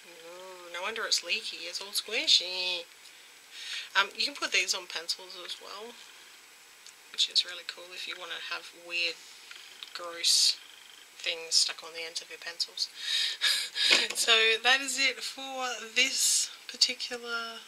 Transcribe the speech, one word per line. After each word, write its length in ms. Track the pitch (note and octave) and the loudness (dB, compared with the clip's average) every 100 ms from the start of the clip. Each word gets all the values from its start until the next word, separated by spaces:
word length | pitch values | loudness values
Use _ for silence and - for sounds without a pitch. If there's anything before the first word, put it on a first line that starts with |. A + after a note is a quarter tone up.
Mm, 680 | F3 E3+ E3 F3+ F#3 F3+ F3 | -20 -18 -16 -14 -14 -14 -10
no 80 | F3 | -6
wonder 240 | G3 A3+ F#3+ | -4 -4 0
it's 180 | - | 0
leaky, 400 | E3+ G#3+ G#3+ D#3+ E3 | 2 -2 -2 -8 -8
it's 120 | F3+ | -8
all 120 | G3 | -4
squishy. 920 | G3+ - A#3 C4+ - F3+ F#3 F3+ F3 E3+ - - - - - - - - - - F#3+ | -4 -2 0 6 6 6 -2 -2 -2 -6 -18 -20 -20 -20 -20 -18 -14 -10 -8 0 2
Um, 100 | G3 - | 2 0
you 80 | |
can 100 | A3+ | -4
put 180 | C#4 D#4 | -2 2
these 220 | G3 F#3 | 2 2
on 120 | G3 F3+ | -2 -4
pencils 500 | E3 E3 - F#3 F#3 | -8 -4 -6 -6 -12
as 120 | F3 - | -12 -12
well, 320 | - G3 A#3 A#3 - - - - - - - - - - - | -12 -12 -12 -14 -20 -20 -20 -20 -20 -20 -20 -20 -20 -20 -12
which 160 | - - | -2 2
is 160 | E3 | 2
really 200 | F3 F3 E3+ | 0 -6 -10
cool 260 | F3+ F3 | -12 -14
if 120 | F3+ - | -10 -8
you 80 | D#3+ | -8
want 120 | E3+ | -8
to 240 | E3 - | -8 -6
have 160 | F3 - E3+ E3+ | -8 -10 -16 -6
weird, 280 | F3 E3+ - - - - - - - - | -2 -2 -4 -16 -20 -18 -18 -18 -16 -14
gross 600 | - F3 E3+ E3+ - - - - - - - - - | -10 -10 0 4 6 6 4 -8 -20 -20 -20 -20 -6
things 360 | F3 E3 E3 | -4 -4 2
stuck 300 | - - D#3+ | 4 4 -2
on 60 | E3 | -10
the 120 | E3 E3 | -10 -8
ends 160 | E3 | -10
of 80 | F3 | -10
your 80 | D#3+ | -12
pencils. 500 | E3+ E3+ - - - | -12 -6 -6 -4 -6
<laughs> 60 | - - - - - - - - - - - A3+ | -4 -2 0 0 0 2 2 0 0 6 6 4
So 180 | - - A3+ A3 A3 | 0 6 6 6 4
that 180 | B3 C4+ | 6 4
is 180 | C#4 B3+ | 4 0
it 220 | C4+ A3+ | 0 0
for 460 | - - C4 C4 B3+ A3+ A3 A3+ | -8 -8 -8 -4 -4 -6 -2 2
this 540 | B3+ - - - - - - | 4 4 4 4 2 -6 -12
particular 920 | - - B3 - B3 A#3 A#3 A3+ A3+ | 0 0 0 -6 -6 -4 -4 -4 -10